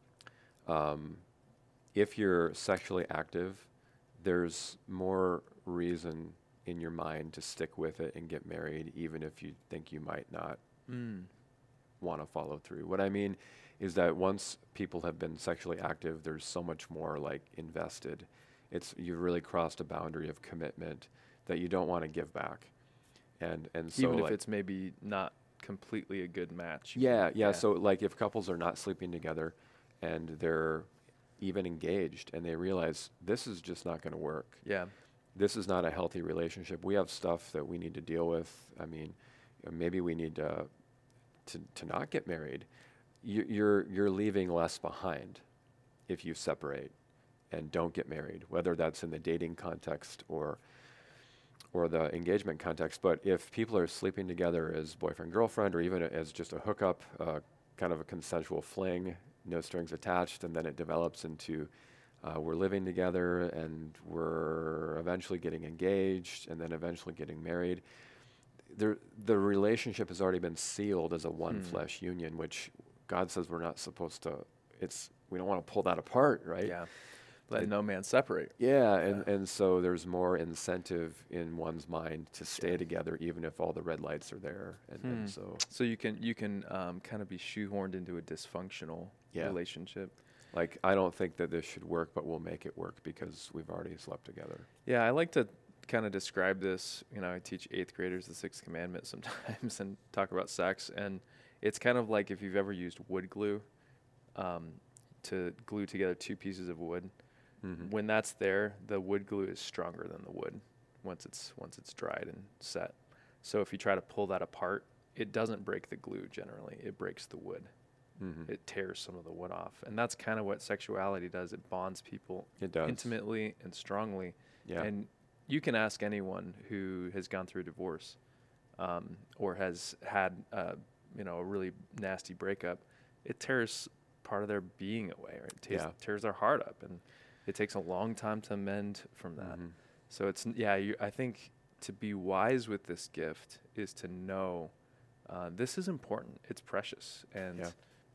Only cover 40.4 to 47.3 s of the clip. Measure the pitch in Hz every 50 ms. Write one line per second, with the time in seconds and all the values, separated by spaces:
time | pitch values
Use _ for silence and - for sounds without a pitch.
40.4 | 76 76 78 78 76 76 - _ _ _ _ _ _ _ - - _ - _ _
41.4 | - - - 85 - - - - 82 82 - - - 147 - - - - 85 80
42.4 | 76 65 65 71 - - - - - - - - _ _ _ _ - 117 101 110
43.4 | - - 110 104 107 104 104 98 - - 92 95 104 101 95 98 104 107 95 101
44.4 | 92 87 85 85 85 82 - - - 82 - - - 92 78 69 - 95 - -
45.4 | - - _ _ _ _ _ _ _ _ _ _ _ - 92 - - 82 78 -
46.4 | - - 73 - - 71 69 67 65 - - _ _ _ _ _ _ _